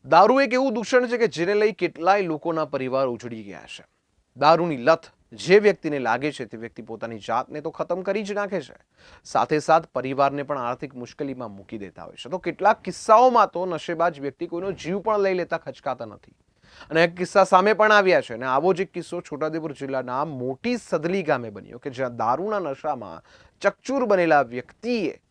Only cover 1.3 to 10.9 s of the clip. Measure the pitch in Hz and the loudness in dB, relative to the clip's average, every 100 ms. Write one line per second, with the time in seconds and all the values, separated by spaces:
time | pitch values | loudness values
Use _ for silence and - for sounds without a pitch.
1.3 | 147 170 208 214 208 175 - 170 202 180 | 0 0 2 2 0 -4 0 2 2 2
2.3 | 151 170 160 147 139 131 131 135 117 120 | -4 -4 -4 -4 -4 -2 -2 -2 -4 -10
3.3 | 113 101 87 - - - _ _ _ _ | -12 -14 -18 -18 -20 -20 _ _ _ _
4.3 | 123 143 165 175 139 123 165 - _ _ | 2 4 4 2 0 2 2 0 _ _
5.3 | 110 135 202 208 175 165 143 120 120 147 | -12 4 6 6 2 -4 -2 0 0 -2
6.3 | 135 117 113 113 - 110 110 113 113 101 | -6 -12 -12 -14 -16 -16 -12 -10 -10 -6
7.3 | 117 - 147 156 - 156 175 190 196 202 | -6 -4 -10 -12 -10 -6 -6 -4 -6 -6
8.3 | 208 202 190 127 - _ _ - - - | -6 -6 -8 -10 -20 _ _ -20 -20 -4
9.3 | 120 117 151 147 165 156 131 131 135 139 | -2 0 -2 2 2 2 -8 -6 0 0
10.3 | 143 139 143 120 127 139 | 0 -6 -6 -6 -8 -10